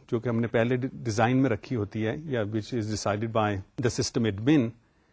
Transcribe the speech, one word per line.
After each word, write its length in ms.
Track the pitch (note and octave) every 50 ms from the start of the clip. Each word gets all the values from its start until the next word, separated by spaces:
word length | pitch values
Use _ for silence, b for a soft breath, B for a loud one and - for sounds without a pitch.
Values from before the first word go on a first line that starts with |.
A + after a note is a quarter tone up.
| - -
جو 80 | B2 A2+
کہ 100 | A#2 B2
ہم 100 | A2+ A2+
نے 80 | A#2
پہلے 280 | A2 - A#2 A2+ A#2+ C3
ڈی-، 140 | B2+ C3 - -
ڈیزائن 440 | E3 C3 A#2 G2+ A#2 A2+ B2 C3
میں 120 | C3 C#3 B2+
رکھی 260 | G#2+ - - - C3
ہوتی 320 | A2 G#2 G2 - G#2+ A2
ہے 80 | A2 C3 D#3 D#3+
یا 160 | D#3 B2+ A#2
which 320 | G#2 G#2 A2 A2 G#2+ - C3
is 100 | A#2 G#2
decided 460 | A2 G#2+ G2+ - G#2+ G2+ G#2 A#2 A#2
by 180 | A2 A2+ G#2+ G#2 G2+
the 340 | G2 - - _ - A#2 A2+
system 420 | - - A#2+ - - C3 A2+ A2 G2
admin، 280 | G2+ A2 C#3 D#3+ C#3+ A#2 A#2 - - _ _ _ _ _ _